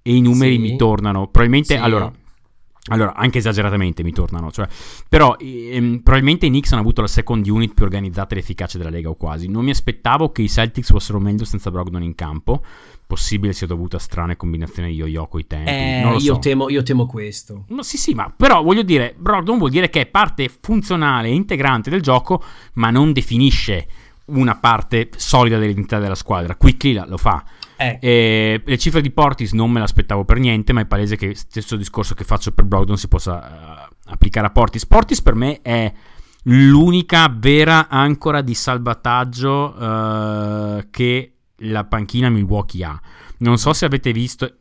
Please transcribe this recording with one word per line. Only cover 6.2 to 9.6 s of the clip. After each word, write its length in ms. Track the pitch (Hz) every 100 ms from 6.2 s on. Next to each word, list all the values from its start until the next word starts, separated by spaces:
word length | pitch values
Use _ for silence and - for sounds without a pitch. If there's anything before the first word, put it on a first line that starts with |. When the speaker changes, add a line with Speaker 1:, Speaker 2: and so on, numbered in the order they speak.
| 135 175
Speaker 1:
i 40 | 160
Knicks 220 | 135 139
hanno 100 | 117
avuto 200 | 107 117
la 60 | 104
second 380 | - - 113
unit 280 | 101 107 113
più 100 | -
organizzata 500 | 101 101 98 90 98
ed 60 | 98
efficace 360 | - 110 90 87
della 120 | 82
Lega, 200 | 85 80
o 60 |
quasi. 320 | 80 80 78 90
Non 160 | 107